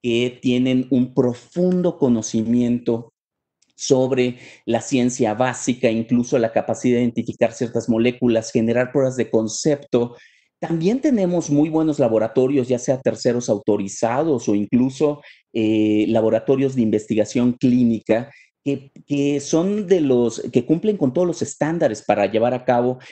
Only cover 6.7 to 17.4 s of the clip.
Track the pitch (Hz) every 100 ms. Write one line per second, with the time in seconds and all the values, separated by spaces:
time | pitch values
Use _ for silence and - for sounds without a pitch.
6.7 | 113 123 120 120 117 110 - 113 - 117
7.7 | 117 113 113 120 123 123 113 110 120 113
8.7 | 120 127 143 131 123 113 113 110 - 156
9.7 | 139 - 123 120 - - _ _ _ 165
10.7 | 165 175 262 311 226 180 175 160 143 160
11.7 | 156 160 147 120 110 113 131 131 143 120
12.7 | 120 - 131 - 110 127 120 120 104 -
13.7 | 104 98 - 113 127 160 123 113 104 101
14.7 | 120 131 131 147 147 - - _ 113 110
15.7 | 110 107 107 107 113 110 110 - 135 139
16.7 | 135 113 107 - 107 104 127